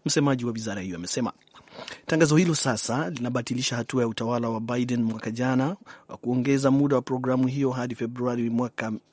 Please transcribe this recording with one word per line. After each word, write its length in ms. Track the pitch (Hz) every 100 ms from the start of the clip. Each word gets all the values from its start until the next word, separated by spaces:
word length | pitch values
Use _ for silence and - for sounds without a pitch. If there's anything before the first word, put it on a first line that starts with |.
msemaji 400 | 147 156 143 127
wa 80 | 120
wizara 300 | 113 110 98
hiyo 140 | 92 85
amesema. 360 | 87 127 113 - _ - - - - - -
Tangazo 300 | 160 151 156
hilo 180 | 175
sasa 560 | 151 135 107 - 127 175
linabatilisha 680 | 139 123 123 - 123 123 120
hatua 260 | 113 131
ya 60 | 117
utawala 400 | 110 117 120 117
wa 120 | 113
Biden 420 | 117 123 123 120
mwaka 280 | 113 110 113
jana 460 | 117 127 127 143 202 - - -
wa 80 | -
kuongeza 540 | 117 127 127 139 135
muda 260 | 139 143 127
wa 60 |
programu 440 | 127 127 127 127 127
hiyo 240 | 139 131
hadi 240 | 123 123
Februari 560 | 113 117 123 123 120 117
mwaka 420 | 117 120 - 110 107 _